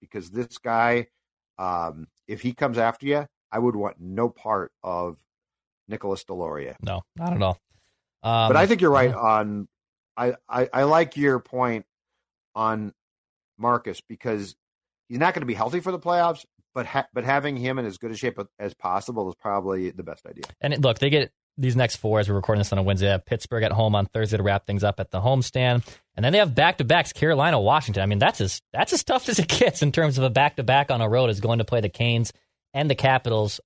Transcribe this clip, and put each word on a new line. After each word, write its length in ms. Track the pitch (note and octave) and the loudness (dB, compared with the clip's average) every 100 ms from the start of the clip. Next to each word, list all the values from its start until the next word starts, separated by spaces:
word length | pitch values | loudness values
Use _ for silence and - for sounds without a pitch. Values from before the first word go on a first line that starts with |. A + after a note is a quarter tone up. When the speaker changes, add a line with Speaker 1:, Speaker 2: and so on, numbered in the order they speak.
Speaker 1:
because 300 | - G#2 E2+ | -16 -14 -10
this 260 | A2 A#2+ - | -8 -8 -8
guy, 500 | A#2+ A2+ A#2 A#2+ A#2 _ _ _ _ - | -2 0 2 0 -2 _ _ _ _ -10
um, 500 | F#2 F2 E2+ D#2 D#2 _ - | -6 -4 -6 -10 -16 _ -14
if 140 | G#2 | -8
he 120 | B2 | -8
comes 240 | B2 C#3+ A#2 | -4 -2 0
after 280 | A2+ - C#3 | 0 -2 -2
you, 220 | D3 C#3+ _ _ | -4 -4 _ _
I 80 | A2 | -2
would 160 | A#2+ G#2 | -2 0
want 220 | G2+ - | -4 -8
no 260 | F2+ G2 A#2 | -10 -4 -4
part 420 | - A2 G2+ F2+ _ | -4 -4 -4 -4 _
of 340 | F#2 F2 F2+ D#2+ _ _ _ _ _ _ - | -8 -6 -6 -10 _ _ _ _ _ _ -14
Nicholas 360 | A2 G2+ F#2+ - | -8 -6 -6 -8
Deslauriers. 500 | F#2 E2 D2 C2 - | -8 -8 -8 -10 -10
Speaker 2:
No, 200 | - G2 - - | -8 -8 -10 -10
not 160 | F3 | -4
at 80 | C3+ | 0
all. 160 | F#2+ F2+ _ _ _ _ _ _ | 0 -2 _ _ _ _ _ _
Um, 280 | A2+ A2+ A2+ | 0 2 4
Speaker 1:
But 80 | C#3+ | 4
I 80 | G3 | 4
think 140 | G#3 | 4
you're 100 | E3+ | 4
right 200 | C#3 B2+ | 6 4
Speaker 2:
yeah. 40 | A2+ | 2
Speaker 1:
on, 500 | A2+ G#2+ G#2 G#2 G2 _ _ _ _ - | 2 2 0 -6 -10 _ _ _ _ -4
I, 160 | B2 - - | -4 -4 -4
I, 200 | B2 B2+ | -2 -2
I 100 | B2+ | 0
like 320 | C#3+ D#3+ E3 D3 | 4 4 2 0
your 240 | C#3+ B2+ | 2 2
point 460 | - B2+ B2 A2 - _ _ _ _ _ _ G#2+ | -2 -2 -2 -2 -8 _ _ _ _ _ _ -4
on 380 | A2 A2 G#2 - _ _ _ _ _ - | -2 -2 -6 -12 _ _ _ _ _ -4
Marcus, 440 | A#2 A#2+ G#2+ - | 0 0 -2 -12
because 540 | - A#2 B2 G#2+ G2 - _ _ _ _ - | -14 -10 -6 -4 -6 -14 _ _ _ _ -10
he's 100 | B2 | -2
not 140 | F3 | 0
gonna 120 | F3+ B2 | 0 -4
be 80 | |
healthy 260 | G#2 A2+ F3 | -4 -2 -4
for 120 | F#3 | -4
the 80 | F3 | -4
playoffs, 460 | E3+ F3 E3+ D#3+ - _ _ B2+ | -2 0 0 -2 -10 _ _ -8
but 100 | A#2 | -4
ha-, 220 | C3+ - | -4 -4
but 100 | B2 | -4
having 320 | A#2+ C#3 D3 C3 | -2 0 -2 -4
him 220 | B2+ C3 | -4 -4
in 60 | A2+ | -6
as 120 | F2+ | -8
good 140 | A2+ | -12
a 40 | A2 | -8
shape 200 | B2+ - G2 - | -6 -6 -12 -12
as 140 | G#2 | -12
possible 560 | - F2+ F#2+ - A2+ F#2 | -8 -4 -4 -4 -6 -6
is 60 | - | -6
probably 560 | G#2+ G2+ F#2 F#2+ F#2 | -4 -4 -2 -4 -4
the 120 | F2+ | -8
best 220 | E2 D2+ - | -14 -16 -18
idea. 180 | - - - | -18 -18 -8
Speaker 2:
And 120 | C#3+ | -4
it, 80 | C#3+ | 0
look, 180 | C3+ A2 | 0 2
they 100 | C#3 | 0
get 220 | D3 - _ _ - | 0 -2 _ _ -4
these 180 | B2+ B2 | 0 2
next 220 | A#2+ - | 0 -2
four 220 | G#2+ G#2+ | 0 0
as 100 | G2+ | 0
we're 60 | G2+ | 0
recording 240 | G2+ G#2 | 0 0
this 120 | G2 | 0
on 60 | G2 | 0
a 60 | |
Wednesday. 240 | F#2+ F#2 G2 | 0 2 0
They 40 | |
have 140 | F#2+ - | 0 -2
Pittsburgh 380 | A#2+ - A#2 | -8 -4 -2
at 80 | A2 | 0
home 220 | G#2+ A2 G#2 | 2 2 2
on 100 | G2+ | 0
Thursday 320 | A2+ G#2+ G#2+ | -2 -2 0
to 60 | |
wrap 220 | G2+ G2 - | 2 0 -2
things 160 | G2+ | -2
up 160 | G2+ G2+ | 0 -2
at 100 | - | -6
the 80 | F#2 | -2
homestand. 640 | A#2 C3 - B2+ B2+ A#2+ - - _ - | 2 2 0 0 2 2 -2 -10 _ -2
And 80 | |
then 80 | B2 | 2
they 80 | G#3 | 4
have 160 | F#3 B2 | 4 4
back-to-backs, 560 | E3 - A2+ E3+ - | 2 2 2 2 2
Carolina, 480 | - D3+ C#3 D#3+ C3+ | 0 2 2 4 4
Washington. 420 | G2+ D3+ A2+ G2 | 4 2 2 -2
I 40 | G2 | 0
mean, 140 | G2+ | 2
that's 200 | E3 - | 2 2
as, 220 | G2 - - | -2 -4 -6
that's 220 | B2 G#3+ | -4 0
as 100 | F4 | 0
tough 240 | - B3+ - | 0 0 2
<laughs> 0 | |
as 100 | G#3 | 0
it 80 | D#3 | 2
gets 320 | - A#3+ - | 4 2 4
in 100 | D3 | 0
terms 260 | E3 D3+ C3 | 2 2 2
of 60 | |
a 60 | C3 | 2
back-to-back 600 | B2+ D3 - A#2+ C3+ C#3+ | 4 2 2 2 4 4
on 100 | A#2+ | 2
a 80 | A2 | 2
road, 200 | B2 B2 | 4 2
is 120 | G2+ | 2
going 180 | A2+ A#2 | 0 0
to 60 | A2 | 0
play 160 | A#2+ | 0
the 80 | G#2 | 0
Canes 420 | - A#2+ A#2 A2+ - _ _ _ | 0 0 2 0 -6 _ _ _
and 160 | C#3 D3+ | -2 0
the 60 | C3 | 2
Capitals, 640 | C3 C3 A#2+ A2 G#2 - | 4 2 2 0 0 -4